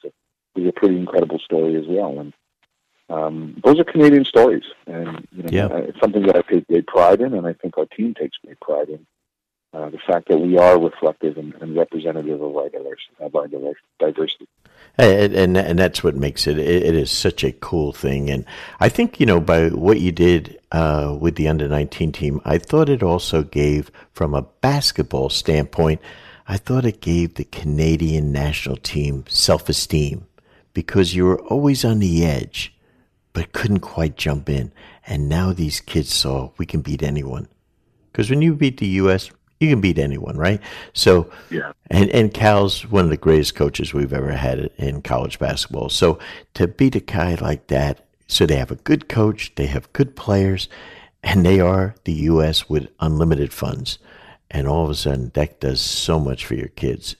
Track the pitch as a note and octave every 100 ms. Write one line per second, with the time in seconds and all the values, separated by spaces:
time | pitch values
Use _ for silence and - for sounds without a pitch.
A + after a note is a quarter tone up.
0 | D2+ _ _ _ _ - F2+ - G2+ F2+
1 | F2+ F2+ E2 D#2 - E2 D#2+ D#2+ D#2 F#2
2 | F#2+ C#2+ D2 - _ _ _ _ _ _
3 | - D#2+ D#2 D#2+ D#2 - - D3+ E3+ E3
4 | D3 C#3+ C3 A#2 A#2+ F2 - - - E2
5 | E2+ D#2+ - F2+ E2+ F#2+ G2+ E2+ - -
6 | A2 G#2 G2 F2 - F2+ D#2 E2 E2 -
7 | F2 G2+ B2+ A2 E2+ E2 F2 E2 D#2 -
8 | A2+ G#2+ D#2 - - - - D2 D2+ D#2
9 | D#2+ _ _ _ _ _ _ D#2 D2+ D#2
10 | - F2 - E2+ F2 F2+ F2+ F2+ E2 -
11 | D#2+ D#2 D#2+ D2+ D2 D2+ D#2+ D#2+ E2 D#2+
12 | D#2+ D#2+ D2+ D2+ D2 D2 C#2+ C#2 C#2 C2+
13 | - - D2 D2 D2 C#2+ C#2 D2+ _ -
14 | D#2 D2+ D#2 - - _ _ _ - -
15 | A#2+ F#2+ G#2 F#2+ F#2 F#2 E2+ E2+ F#2 -
16 | E2+ C#2 C#2+ C#2 D2+ D2+ D2 F2 E2 E2
17 | C2+ - G2 - C2+ - - E2+ D2 -
18 | C#2 C#2 C#2+ C#2 B1 - - - G#2 -
19 | A#3 - B2+ F2 D#2+ E2 E2 - F2 G#2+
20 | F2+ E2+ F2 F2 - - - D#2+ D#2+ D2+
21 | D2 D2 E2 D#2 D#2 D#2 D2 D2 D2 -
22 | D#2+ C#2 D2 C#2+ - D#2+ - D3+ D3+ C3+
23 | F#2+ E2+ - E2 D2+ - D2 D2+ D2 -
24 | - - D#2+ D2 C2 _ C3 C#3+ - -
25 | C#2 C2 C2+ - - D#2 C#2+ - D#2+ D#2
26 | - - - - - G2 - B2+ B2 G#2
27 | - E2+ E2+ - C#2+ - D#2 D2 D#2 D#2+
28 | D#2+ D#2 D2 C#2+ D2 D#2 - C2 - D2+
29 | C#2+ C#2 - - - E2 - D2+ - D#2+
30 | C#2+ C#2 - _ _ _ _ - E2+ G2
31 | F2+ F#2 F#2 F#2 - B2 C#3+ C3 A#2+ A2
32 | F#2+ E2 E2+ C#2 - - - _ _ _
33 | _ _ _ - D#2+ - G#2 G2 - -
34 | D#2+ - D#2+ C#2+ C#2 C#2 B1 - - -
35 | - D2 C#2+ D#2 F#2 F2 D#2 - - E2+
36 | D2+ - C#2 C2+ C2 - E2 D#2+ C#2+ C2+
37 | C#2+ D2 C2+ B1+ - _ _ _ _ _
38 | _ - G#2+ C#3 D#3+ D3 C#3 B2+ G#2 F#2+
39 | F#2+ F#2+ - _ _ - D#3 C3 F#2+ D#2
40 | C#2+ C#2 - - E2+ G#2 - - - -
41 | - F2+ E2 - - E2 - - - F2
42 | G2 B2+ A2 - A2 G#2 G2+ - A#2 G2+
43 | F2 D#2 D#2 D#2 D2 - C#2+ - C#2+ D2
44 | C#2 C2+ C2+ C2 C2 C2 - - C#2 C#2+
45 | - B1 C2 - C2+ C#2+ - C2 B1+ -
46 | F2+ D#2+ - - - - F2 - C3+ B2
47 | - G2 F2 E2+ D2+ D2 - C#2 C#2+ C#2
48 | _ _ - - D#2+ C#3+ B2+ - - D3+
49 | - - G#2+ G#2+ - - C#2 C#2 - -
50 | C3+ - - G2 G2 F#2+ - - - -
51 | - _ - G#2 F2 F#2+ F2+ F#2+ F#2+ -
52 | - D#2 D2+ D#2+ D#2 D#2+ - D#2 C2+ -
53 | D#2+ D#2 E2 D2 C#2+ - - - B2+ -
54 | _ - - - _ - C#2 D#2+ D#2+ D2
55 | D2 C#2 B1 C#2+ D2+ - C#2 C2 - -
56 | - D#2+ C#2 C2 - A#1+ A#1+ - C2 A#1
57 | - -